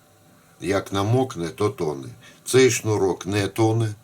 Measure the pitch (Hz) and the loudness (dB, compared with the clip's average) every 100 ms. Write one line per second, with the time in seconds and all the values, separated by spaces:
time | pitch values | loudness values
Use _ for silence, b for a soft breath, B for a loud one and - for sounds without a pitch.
0 | _ _ _ _ _ - 85 98 - 98 | _ _ _ _ _ -10 -4 -4 -2 -2
1 | 104 127 123 85 82 - 104 - 78 69 | 2 2 0 -4 -8 -2 -4 -2 -4 -6
2 | 62 - B B - 131 127 113 110 101 | -10 -18 B B 0 4 4 4 -2 0
3 | 95 85 90 104 95 - 110 110 110 107 | 0 -2 -2 -2 -2 2 2 2 -2 -6